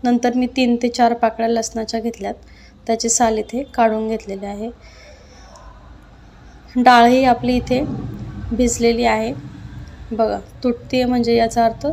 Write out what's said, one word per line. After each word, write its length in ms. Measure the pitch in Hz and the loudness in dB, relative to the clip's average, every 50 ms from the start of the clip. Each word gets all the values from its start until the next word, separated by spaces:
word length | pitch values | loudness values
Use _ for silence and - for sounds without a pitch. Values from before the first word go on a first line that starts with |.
| - | 0
नंतर 300 | 247 240 240 240 247 240 | 0 0 2 0 0 0
मी 140 | 254 254 240 | 0 -2 -2
तीन 280 | 247 - 262 240 240 | 0 0 0 2 2
ते 140 | 233 - 247 | 0 0 -4
चार 240 | 240 - 247 233 233 | 0 2 2 2 2
पाकळ्या 360 | 233 - 226 220 - 226 226 | 2 -2 -2 -2 -2 -2 -2
लसणाच्या 500 | 233 226 220 - - 233 220 220 - 226 | 0 -2 -2 -4 -6 -8 -8 -6 -6 -6
घेतल्यात, 340 | 220 233 226 - 196 202 220 - - - - - - - - - - - | -4 -6 -8 -6 -8 -10 -10 -10 -14 -20 -20 -20 -20 -20 -20 -20 -4 -4
त्याचे 220 | 233 226 - 233 | -4 -2 0 -2
साल 280 | 233 - 247 226 220 214 | 0 2 2 2 2 0
इथे 260 | 214 - - 240 285 | -4 -4 -6 -8 -8
काढून 440 | - - - 233 226 220 220 220 220 | -6 0 2 2 2 2 0 -2 -4
घेतलेले 380 | 226 220 - - 196 196 196 | -4 -6 -6 -8 -12 -10 -10
आहे. 240 | 202 202 202 214 233 240 - - - - - - - - - - - - - - - - - - - - - - - - - - - - - - - - - - - - - - - - | -10 -10 -8 -10 -12 -12 -14 -20 -20 -20 -20 -20 -20 -20 -20 -20 -20 -20 -20 -20 -20 -20 -20 -20 -20 -20 -20 -20 -20 -20 -20 -20 -20 -20 -20 -20 -20 -20 -20 -20 -20 -20 -20 -20 -8 -2
डाळही 480 | 247 247 247 247 240 233 240 247 262 262 | 4 6 8 8 8 8 8 6 6 6
आपली 300 | 262 240 - - 247 247 | 4 4 2 2 0 0
इथे 260 | 247 247 - 254 254 294 311 - - - - - - - - - - - - | 0 0 0 -2 -2 -2 -4 -6 -8 -8 -10 -10 -12 -12 -12 -12 -12 -8 -8
भिजलेली 520 | 240 208 254 240 233 - 233 233 233 233 240 | -2 0 0 0 0 2 2 2 2 2 2
आहे 300 | 226 220 220 220 226 277 - - - - - - - - - - - - - - - | 0 2 0 -2 -4 -6 -8 -12 -16 -18 -16 -18 -16 -16 -16 -16 -16 -16 -18 -12 -10
बघा, 280 | 233 214 226 214 202 202 - - - - - | -2 -2 0 0 0 -4 -8 -12 -20 -4 -2
तुटतेय 420 | 254 240 240 - - - 254 254 | -2 -2 -2 -6 -4 -2 0 0
म्हणजे 300 | 240 247 247 233 233 233 | 2 0 0 2 2 2
याचा 300 | 233 226 226 - 240 233 | 2 2 2 2 2 2
अर्थ 220 | 226 226 - - 285 | 2 0 -2 -6 -6